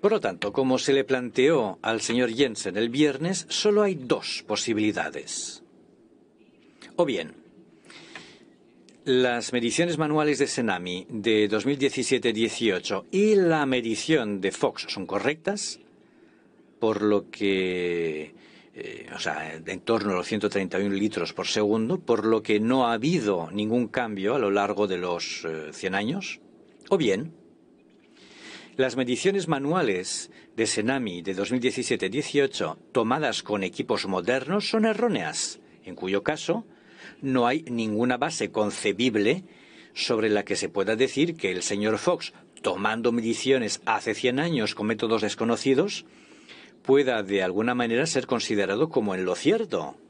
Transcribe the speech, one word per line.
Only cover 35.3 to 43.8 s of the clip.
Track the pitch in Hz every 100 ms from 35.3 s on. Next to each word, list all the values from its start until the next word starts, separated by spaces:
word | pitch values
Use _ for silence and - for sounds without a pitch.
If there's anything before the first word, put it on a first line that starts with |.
| - - - - -
en | - 87
cuyo | 92 95
caso | - 151 - 190 - - - - - -
no | 135 131 120
hay | 143
ninguna | 160 117 113 107 123 123
base | 147 - 101
concebible | - 104 - 107 98 127 107 101 180 - - - - -
sobre | - - 113 107
la | 104 98
que | 95
se | 92
pueda | 101 95 110
decir | 127 - 170 165
que | 98
el | 90
señor | - 101 107 107
Fox, | - 175 - - - -
tomando | - 90 104 113 117
mediciones | 120 113 110 127 135 110 -